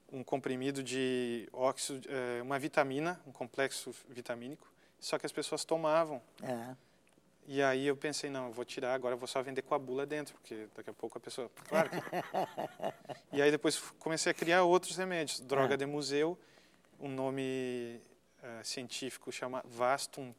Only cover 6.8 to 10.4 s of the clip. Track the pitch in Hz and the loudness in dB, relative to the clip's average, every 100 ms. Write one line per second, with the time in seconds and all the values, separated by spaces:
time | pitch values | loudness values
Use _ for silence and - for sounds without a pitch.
6.8 | _ _ _ _ _ _ - 139 139 131 | _ _ _ _ _ _ -4 2 4 4
7.8 | 143 135 151 139 143 135 123 117 120 - | 2 2 0 -2 -4 -4 -4 -6 -6 -4
8.8 | 127 131 123 123 127 135 131 131 - 147 | -2 0 0 -2 -2 -2 -2 -4 0 0
9.8 | 131 131 143 151 143 - | 0 -2 -2 -4 -6 -12